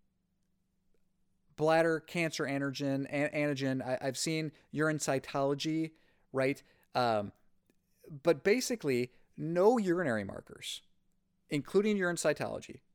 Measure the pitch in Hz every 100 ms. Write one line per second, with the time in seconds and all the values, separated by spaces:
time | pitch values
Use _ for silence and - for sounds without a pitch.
0 | _ _ _ _ _ _ _ _ _ _
1 | _ _ _ _ _ - 156 160 165 156
2 | - 180 160 - 139 139 139 131 139 135
3 | 139 143 147 151 147 139 135 131 120 127
4 | 139 123 165 160 156 - _ 143 156 156
5 | - 135 - 143 139 139 156 160 160 -
6 | _ _ _ 131 131 139 - _ _ 127
7 | 120 107 104 - _ _ _ _ _ _
8 | - 147 170 151 196 240 - 233 147 123
9 | 123 - _ - 151 170 202 247 190 170
10 | 160 110 98 - - - - - - _
11 | _ _ _ _ _ 147 - 190 214 202
12 | 180 170 160 143 110 107 - - _